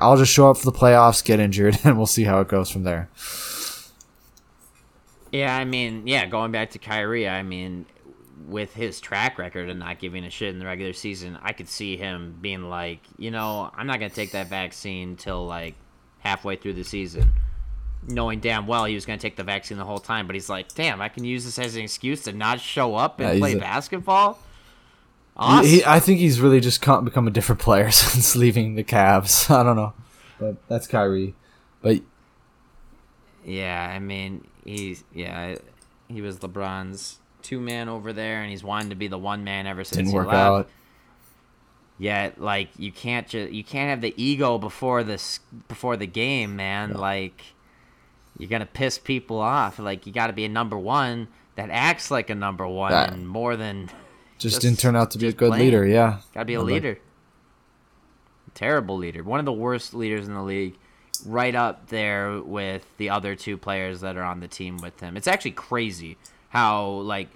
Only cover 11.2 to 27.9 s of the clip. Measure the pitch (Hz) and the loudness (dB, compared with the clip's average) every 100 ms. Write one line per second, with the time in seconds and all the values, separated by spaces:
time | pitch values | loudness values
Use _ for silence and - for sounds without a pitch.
11.2 | 90 87 98 107 90 - 104 92 95 90 | -12 -12 -10 -10 -12 -10 -10 -8 -10 -10
12.2 | 85 85 98 92 90 87 87 85 _ - | -12 -12 -10 -10 -10 -10 -10 -12 _ -14
13.2 | 113 113 110 104 92 - 131 127 104 - | -10 -8 -6 -6 -10 -10 -8 -8 -8 -8
14.2 | 98 98 90 95 92 - 104 92 90 90 | -8 -8 -8 -8 -8 -10 -12 -10 -12 -12
15.2 | - 92 87 85 85 - _ _ _ _ | -10 -8 -8 -10 -12 -16 _ _ _ _
16.2 | 104 98 101 95 101 90 90 101 92 82 | -6 -4 -6 -8 -8 -10 -8 -8 -8 2
17.2 | - - - - - - - - - 120 | 4 4 0 -6 -10 -12 -10 -10 -8 -4
18.2 | 117 110 117 110 104 117 110 104 95 104 | -4 -2 -2 -2 -2 -2 -2 -4 -6 -8
19.2 | 110 - 95 98 - 104 95 101 - 113 | -8 -8 -6 -6 -6 -10 -8 -10 -6 -6
20.2 | 92 98 95 95 92 - 160 101 107 - | -6 -8 -8 -8 -8 -6 -4 -4 -6 -8
21.2 | 120 123 123 117 123 113 110 - 127 147 | -6 -6 -8 -8 -6 -6 -8 -6 -6 -6
22.2 | - 101 107 123 - - 123 107 143 - | -6 -4 -2 -2 -4 -2 0 0 -2 -2
23.2 | 120 90 135 123 92 113 143 185 180 190 | 0 2 2 0 -2 -4 -6 -6 2 4
24.2 | 202 220 - - - _ _ _ _ _ | 4 2 -10 -20 -20 _ _ _ _ _
25.2 | _ - 123 139 143 175 135 160 180 190 | _ -2 6 8 10 8 8 6 6 6
26.2 | 170 123 135 135 123 - - 131 120 127 | 4 6 6 6 6 2 4 4 4 0
27.2 | 117 107 - 110 - 98 104 | 2 2 2 2 4 4 6